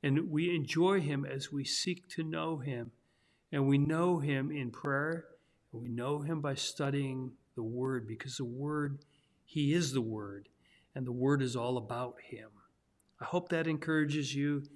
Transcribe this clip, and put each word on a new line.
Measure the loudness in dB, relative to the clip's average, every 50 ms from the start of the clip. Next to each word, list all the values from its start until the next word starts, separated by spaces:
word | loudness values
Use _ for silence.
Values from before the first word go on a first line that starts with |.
And | 0 2 4 2 2 2
we | 0 2 2 2 2
enjoy | 0 0 0 2 4 4 6 4 4
him | 2 0 0 -2 -2
as | -4 -6 -6 -6 -4
we | -4 -4 -2
seek | -2 -2 0 0 -2 -2 -4 -6 -8
to | -6 -4
know | -4 -2 -2 -2 -2 -2 -2 -2
him. | -4 -4 -4 -4 -6 -8 -12 _ _ _ _ _ _ _ _ _ _ _
And | 0 2 6
we | 6 6
know | 6 6 6 4 4 4 4 4 2
him | 2 2 2 0 0 -2
in | -2 -4 -4 -6
prayer, | -6 -6 -2 0 0 0 0 0 -2 -4 -6 -12 -20 -20 _ _ _ _ _ _
and | -12 -10
we | -6 -4
know | -4 -2 0 0 -2 0
him | 0 -2 -2 -2
by | 0 -2 -2
studying | -2 -4 -4 -4 -2 0 0 0 0 0 -2 -2 -4 -6 -8 -10 -14 _ _ _
the | -6 -6
word, | -4 -2 -2 0 0 0 -2 -2
because | -6 -8 -10 -8 -10 -6
the | -6 -6
word, | -6 -6 -6 -4 -2 0 0 0 -2 -2 -6 -10 _ _ _ _ _ _ _ _
he | -6 -2 2 2 4 4
is | 4 2 2
the | 0 0
word, | 0 0 -4 -6 -6 -8 -10 -12 -14 -18 _ _ _ _ _ _ _ _ -8
and | -6 -4
the | -4
word | 0 2 4 4 6 4
is | 4 0 0
all | 0 0 0 0
about | -2 -2 -4 -4 -4 -4 -6 -8 -12
him. | -14 -14 -14 -14 -14 -18 -20 -20 -20 _ _ _ _ _ _ _ _ _ _ -12
I | -6
hope | -2 -2 -2 0 0
that | -2 0 2
encourages | 0 0 0 0 0 2 2 2 2 2 0 -2 -2 -2
you. | 0 0 0 0 -2 -4 -8 -14